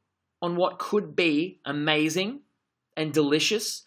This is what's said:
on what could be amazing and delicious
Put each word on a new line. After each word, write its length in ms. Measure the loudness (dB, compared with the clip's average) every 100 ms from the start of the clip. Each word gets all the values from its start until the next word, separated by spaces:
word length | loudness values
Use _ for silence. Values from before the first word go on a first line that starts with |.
| _ _ _ _ -4
on 80 |
what 240 | 0 0 -2
could 360 | -2 -2 -2 0
be 420 | 2 2 -2 -6
amazing 760 | -8 -2 2 2 2 0 -2 -6 -14 _ _ _ _ -6
and 160 | 0
delicious 680 | 2 2 2 2 0 -4 -8